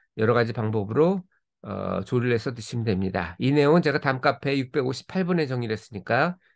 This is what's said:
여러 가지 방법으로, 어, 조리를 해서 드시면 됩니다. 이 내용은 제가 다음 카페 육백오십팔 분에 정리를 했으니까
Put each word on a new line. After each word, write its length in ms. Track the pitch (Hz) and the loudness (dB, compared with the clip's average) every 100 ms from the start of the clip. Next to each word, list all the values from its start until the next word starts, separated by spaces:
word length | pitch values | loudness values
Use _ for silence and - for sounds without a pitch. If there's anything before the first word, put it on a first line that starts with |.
| _ - | _ -2
여러 180 | 110 | 2
가지 180 | 120 117 | 2 2
방법으로, 720 | 117 110 107 98 113 170 190 - _ _ _ | 0 -2 -2 -2 2 2 2 -4 _ _ _
어, 400 | - 98 95 92 | -12 -8 -4 -4
조리를 280 | 92 123 123 | -2 0 2
해서 200 | 117 139 | 0 -2
드시면 300 | 120 - 120 | -8 -8 -4
됩니다. 520 | 113 95 95 98 85 - | 0 0 0 -2 -6 -2
이 140 | 127 | 2
내용은 300 | 147 143 175 | 4 6 6
제가 180 | 160 147 | 4 0
다음 200 | 143 131 | 0 0
카페 360 | 143 131 143 139 | 0 0 -2 -2
육백오십팔 680 | 131 151 127 131 - 185 | -2 -2 -2 -4 -6 -4
분에 220 | 175 175 143 | 0 0 0
정리를 260 | 127 120 | -2 -4
했으니까 640 | 107 - 101 95 117 165 180 _ | -4 -6 -10 -2 0 0 -2 _